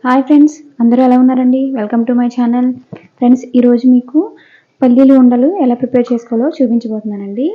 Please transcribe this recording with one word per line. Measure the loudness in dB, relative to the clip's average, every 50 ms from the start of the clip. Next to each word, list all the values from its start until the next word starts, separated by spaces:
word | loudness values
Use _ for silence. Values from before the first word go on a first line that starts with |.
| -2
హాయ్ | 0 0 0 2
ఫ్రెండ్స్, | 2 4 4 4 2 0 -6 -20 -20 _ -2 0
అందరూ | 0 2 2 2
ఎలా | 2 2 4
ఉన్నారండి? | 2 2 0 0 0 0 0 0 -2 -4 -6
Welcome | -8 -6 -4 -4 -4 -2
to | -2 -2 -2
my | -2 -4 -4
channel. | -4 -4 -2 -2 -2 -2 -4 -4 -8 _ _ -20 -20 _ _ _
ఫ్రెండ్స్, | _ 2 2 2 0 -2 -4 -2
ఈరోజు | 0 2 2 0 2 2 2
మీకు | 2 2 0 -2 -4 -4 -4 -4 -10 -20 _ _ _ _ _ _ _ _
పల్లీలు | 0 2 2 4 4 4 4 4
ఉండలు | 4 4 2 2 0 -2 0 -2 -2
ఎలా | -2 -2 -4
ప్రిపేర్ | -6 -4 -2 -4 -2 -2
చేసుకోవాలో | -4 -6 -6 -6 -4 -4 -4 -4 -2
చూపించబోతున్నానండి. | -2 -2 -2 -2 -4 -4 -6 -10 -10 -10 -10 -10 -10 -12 -12 -8 -6 -6 -6